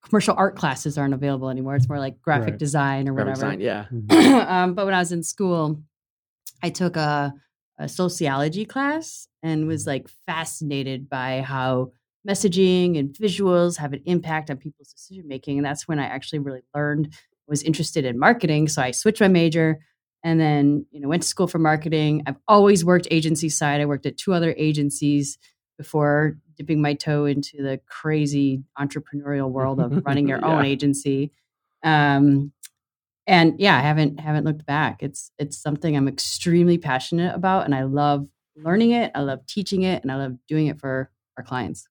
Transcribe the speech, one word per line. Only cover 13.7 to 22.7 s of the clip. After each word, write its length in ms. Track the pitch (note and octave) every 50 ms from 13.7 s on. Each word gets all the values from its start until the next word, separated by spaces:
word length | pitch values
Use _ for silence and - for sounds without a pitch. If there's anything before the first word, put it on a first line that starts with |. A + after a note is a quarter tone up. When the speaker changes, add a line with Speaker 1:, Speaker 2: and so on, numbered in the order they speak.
| E3+
Speaker 1:
have 160 | D#3 D3 C#3 C#3+
an 80 | - -
impact 460 | F3 F3+ E3+ - E3 D#3+ D#3 D#3 D#3
on 60 | D3+
people's 320 | D3+ _ D#3 - _ C#3+ _ _
decision 340 | _ - - F#3+ F#3+ E3+
making. 300 | D3 C3+ C3 _ D3 C#3
And 80 | C#3 D3
that's 220 | C3+ D3 D3 -
when 100 | - D#3+
I 80 | D3 C3+
actually 320 | - - C3+ - - - D3+
really 220 | C#3 C#3 C3 B2+ _ _ -
learned, 380 | D3 D3 D3 D3 D3+ D#3 D3+ - - _ _ _ _ _
was 160 | - D3 C#3+ -
interested 420 | - D#3 - D#3+ - - E3 C3+
in 140 | B2+ A#2+ A#2+
marketing. 480 | - G#3+ A#3+ A#3 - D#3+ D3+ D3+ D#3
So 140 | D3+ - D3+ C3
I 80 | B2+
switched 300 | B2 - - A3 A3 -
my 60 | G#3
major 520 | F#3+ F#3 E3+ E3 E3 D#3 E3+ D#3+ D#3+ D#3+ D#3 _ _ _ _ _ _ _ _ -
and 160 | E3 E3 D#3+
then, 460 | D#3+ D3+ D3 D3 C#3+ C#3+ D3 D3 - _
you 80 | - D3
know, 80 | C#3+ C#3
went 140 | D#3+ F3 F3
to 40 |
school 200 | - - - F#3
for 100 | F3 -
marketing. 640 | E3+ D#3+ D#3 D#3 D#3 D#3 E3 D#3+ D#3 D3+ D3+ D3+ D3+ D3
I've 100 | C#3 C3 _ _
always 380 | - G#3+ G#3 G3+ G3+